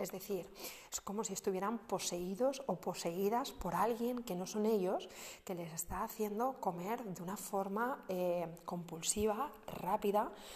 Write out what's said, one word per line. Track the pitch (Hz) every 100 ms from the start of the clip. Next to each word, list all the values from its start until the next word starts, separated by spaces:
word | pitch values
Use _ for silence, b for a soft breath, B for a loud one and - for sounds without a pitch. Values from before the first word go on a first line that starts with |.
es | 190
decir, | 185 - 190 170 B B B B
es | -
como | - 202
si | 208
estuvieran | 190 - 185 202 233
poseídos | - 185 - 175 180 190 262 269 -
o | 175
poseídas | - 175 170 175 196 233 277
por | - 180
alguien | 170 214 226 240 247
que | 233
no | 180 185
son | 214
ellos, | 214 214 185 285 - B B B
que | -
les | 175 170
está | 160 - 185
haciendo | 220 - 208 202 254 254
comer | 196 170 185 247
de | 226 175
una | 180 208
forma, | - 196 196 196 247 285 -
eh, | 185 180 175 165 165
compulsiva, | - 180 170 160 160 214 214 214 294 - -
rápida, | - 180 208 208 202 233 B B